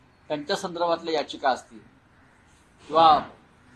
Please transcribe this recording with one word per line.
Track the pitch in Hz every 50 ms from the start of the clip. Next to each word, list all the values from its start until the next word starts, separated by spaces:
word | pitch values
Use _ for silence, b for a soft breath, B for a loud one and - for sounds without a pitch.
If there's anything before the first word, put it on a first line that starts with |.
| _ _ _ _ _ -
त्यांच्या | 151 147 147 - 196
संदर्भातल्या | 185 190 180 165 170 175 170 165 165 170 165 160
याचिका | 147 139 - - 123 143 135
असतील | 123 117 - - 117 107 - - _ _ _ _ _ _ _ _ _ _ _ _ _ _ _ _ _ _ -
किंवा | - 147 160 165 160 151 135 - - - - _ _ _ _ _ _ -